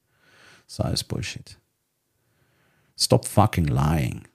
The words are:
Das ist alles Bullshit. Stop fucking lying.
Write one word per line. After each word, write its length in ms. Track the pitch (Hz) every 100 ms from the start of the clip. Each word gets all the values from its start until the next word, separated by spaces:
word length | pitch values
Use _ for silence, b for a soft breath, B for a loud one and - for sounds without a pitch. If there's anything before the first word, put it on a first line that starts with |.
| _ b b b b b b
Das 120 | -
ist 20 |
alles 220 | - -
Bullshit. 560 | - - - - - - _ _ _ _ _ _ _ _ _ _ _ _ _ -
Stop 300 | - 120 -
fucking 400 | - 98 - 76
lying. 560 | 64 73 82 60 - -